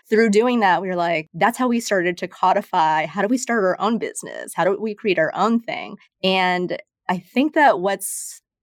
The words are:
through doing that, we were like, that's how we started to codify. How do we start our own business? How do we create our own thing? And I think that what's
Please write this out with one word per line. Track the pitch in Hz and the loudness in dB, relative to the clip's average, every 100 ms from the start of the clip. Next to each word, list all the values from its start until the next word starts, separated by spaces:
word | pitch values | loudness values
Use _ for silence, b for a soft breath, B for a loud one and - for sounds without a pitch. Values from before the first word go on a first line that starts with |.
| _ | _
through | 196 226 | 2 4
doing | 202 247 247 | 4 2 2
that, | 196 170 | 2 2
we | 190 | 0
were | 180 | -2
like, | 170 165 156 165 | -2 -2 -6 0
that's | 196 - | 0 2
how | 254 | -2
we | 233 | -2
started | - 196 175 180 | 0 0 0 -4
to | 175 | -8
codify. | - 185 196 202 180 156 156 156 | -2 2 2 2 0 2 2 -2
How | 165 | -2
do | 202 | 0
we | 254 | 0
start | - 233 | 0 0
our | 190 175 | 0 0
own | 202 226 | 0 -2
business? | 131 - - 57 62 - | -4 -8 -12 -12 -10 -2
How | |
do | 170 202 | 0 0
we | 220 208 | -4 -4
create | 220 170 | -2 0
our | 156 - | 0 0
own | 208 233 | 0 0
thing? | - - 202 208 b _ | -2 -10 -10 -16 b _
And | 190 190 180 180 180 160 - _ - | 0 2 2 0 -2 -6 -10 _ -6
I | 180 | -6
think | - 240 294 | -4 -2 0
that | 320 285 185 | 4 4 4
what's | 185 196 - - - - _ _ | 0 -4 -6 -10 -12 -16 _ _